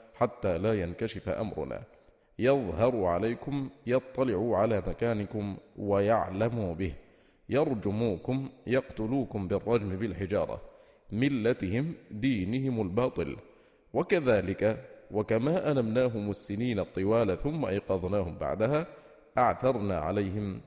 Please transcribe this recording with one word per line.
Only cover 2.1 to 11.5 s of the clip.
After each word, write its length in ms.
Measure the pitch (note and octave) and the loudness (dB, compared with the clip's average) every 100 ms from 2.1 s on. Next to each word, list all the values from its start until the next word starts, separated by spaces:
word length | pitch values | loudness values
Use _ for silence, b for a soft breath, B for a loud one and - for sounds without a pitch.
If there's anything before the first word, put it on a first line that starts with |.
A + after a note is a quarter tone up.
| b b - | b b 0
يظهر 640 | B2 C#3 G2 D#2+ B2 A#2+ | 2 4 0 2 2 4
عليكم، 680 | F2+ F2 A2 A#2+ - C#3 C3+ - A#2 | 2 2 0 -2 -6 -4 -6 -8 -2
يطلع 720 | B2+ - - C3 F#2 A#2 F#2+ | -2 -2 -2 0 0 2 2
على 260 | A2 G#2 F#2+ | 2 2 -2
مكانكم، 720 | - A#2 G#2+ G2+ G#2+ G2+ F#2+ - - | -2 -2 0 -2 -4 -6 -8 -12 -6
ويعلم 960 | G2+ G2+ G2+ A2 E2+ F#2+ A2+ A#2 F2+ | 2 4 4 4 2 0 0 0 -2
به. 200 | E2 F2+ C#2 b b b b - | -2 -4 -4 b b b b -2
يرجموكم، 1000 | B2+ D#3 A2+ G2 G#2+ A#2 F2 - C3 C3+ - - | 0 2 0 -2 0 0 -2 -2 -4 -4 -10 -2
يقتلوكم 800 | B2+ - - A2 C3+ G#2+ G#2+ F2+ | 0 0 -4 -2 -2 -2 -4 -2
بالرجم 480 | G2 G#2+ A#2+ G2+ | -2 2 0 0
بالحجارة. 680 | F#2 A2 E2+ F#2 G2 D2 A1+ - B B B - | -4 -4 -4 -2 0 -2 -6 -12 B B B -8
ملتهم، 840 | G#2 C#3 C3 A2+ | -2 0 2 0